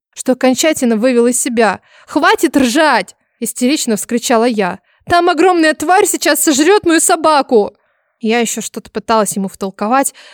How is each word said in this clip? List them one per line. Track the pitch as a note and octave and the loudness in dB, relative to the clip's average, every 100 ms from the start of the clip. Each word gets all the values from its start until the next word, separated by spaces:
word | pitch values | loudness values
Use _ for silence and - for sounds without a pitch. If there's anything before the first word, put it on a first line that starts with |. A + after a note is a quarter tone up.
| _ | _
что | - - | -8 -4
окончательно | B3 B3+ B3+ D#4+ D#4 A#3+ A3 | 0 0 0 0 0 -2 0
вывел | C4 A#3+ A#3 | 0 2 0
из | B3 | 0
себя. | C#4 A#3 G#3+ F#3+ _ _ - | -2 0 0 -2 _ _ -8
"Хватит | D4+ E4+ G#4+ D#4 C#4+ | 0 0 2 0 2
ржать!" | B3+ B3+ D#4 A#3 F#3 - _ _ | 0 2 2 0 -2 -12 _ _
истерично | A#3 - B3 D4+ - G#3+ | -10 -4 -2 -2 -2 -4
вскричала | - A#3 - A3+ | -4 -4 0 0
я. | A#3+ G#3 F3+ F3+ _ _ - | 2 0 -4 -6 _ _ -2
"Там | F4 F4 | 0 2
огромная | D#4 F#4 F4 D#4 | 2 2 2 0
тварь | - D#4 F#4+ G4 | 0 0 2 2
сейчас | D#4+ D#4+ D4 | 0 -2 0
сожрет | - B3+ D#4 G#4 E4+ | 0 2 2 2 2
мою | D#4+ | 0
собаку!" | - F4 D#4 D4 C4+ A#3 G3+ - _ _ _ _ | 2 0 2 0 2 0 0 -6 _ _ _ _
Я | G#3+ A#3 | -4 -2
еще | A3+ A#3 | -2 -6
что-то | - - - | -12 -14 -14
пыталась | G#3+ - A3+ G3 G3+ | -10 -2 0 0 -4
ему | F#3+ | -8
втолковать, | - G3 - G#3+ C4+ C4+ - - | -8 -10 -8 -2 -2 -2 -6 -18